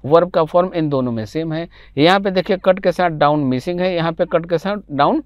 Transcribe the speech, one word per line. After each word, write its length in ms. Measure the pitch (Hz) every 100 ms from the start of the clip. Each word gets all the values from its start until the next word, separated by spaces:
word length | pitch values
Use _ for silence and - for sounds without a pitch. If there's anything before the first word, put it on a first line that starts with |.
| -
वर्ब 240 | 165 175
का 140 | 175
फॉर्म 280 | 156 180 185 175
इन 140 | 156
दोनों 220 | 139 123
में 140 | 117 107
सेम 280 | 160 165
है। 160 | 160 170 - - -
यहाँ 220 | 156 196
पे 120 | 196
देखिए, 260 | 185 170 190 190
कट 140 | 190
के 120 | 190
साथ 180 | 170 180
डाउन 300 | 156 147 151
मिसिंग 400 | 135 127 175 175
है, 160 | 185 170
यहाँ 160 | 165
पे 140 | 165 170
कट 240 | 170 170
के 80 | 170
साथ 200 | 196 208 -
डाउन 320 | 139 147 311